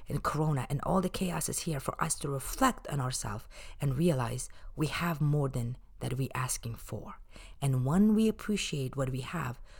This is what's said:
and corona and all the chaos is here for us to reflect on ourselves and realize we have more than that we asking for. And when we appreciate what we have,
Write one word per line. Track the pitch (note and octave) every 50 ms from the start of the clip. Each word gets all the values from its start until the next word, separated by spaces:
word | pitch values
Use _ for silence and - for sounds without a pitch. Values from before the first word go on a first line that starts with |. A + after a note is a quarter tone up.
| - -
and | - C#3 -
corona | - - C#3+ D#3 D#3 D3+ C3+ A2+ -
and | C#3 C#3 -
all | - E3+ F#3+
the | F3+ F3+
chaos | - - F#3+ F3+ E3+ D#3+ - -
is | - -
here | - F3 D#3 C3+
for | - - - -
us | - D#3+ - -
to | - D3
reflect | C#3 C3+ - - - - C4 B3+ - - - -
on | C#3+ C#3
ourselves | B2+ B2+ B2+ - - A2 G#2 G#2+ - - - - - - - -
and | - C#3+ C3 B2+
realize | E3+ F3+ D3+ C3 B2 A2+ A#2 B2+ - - - - - - -
we | - D#3 C#3+
have | - - E3+ F3 E3 C#3
more | D3+ D3 D3 D3 C#3+ C3+
than | C3 B2+ A#2 A#2 B2 - - - - -
that | A#2+ B2 B2+ B2+
we | C3+ - -
asking | C3 B2+ C3 - - - A2+ A2+
for. | - - - - G#2 - G#2 G2+ - - - - - - - - -
And | - C#3 C3 B2+ B2
when | C3 D3+ F#3+ G#3 G#3+ G#3+
we | G#3 A3 A3
appreciate | G#3 - - - G#3 G3 - - - C#3+ C3 B2+ B2
what | C3+ C3+ -
we | C3+ B2+
have, | B2+ - - C3 B2+ B2+ A#2 - - - - -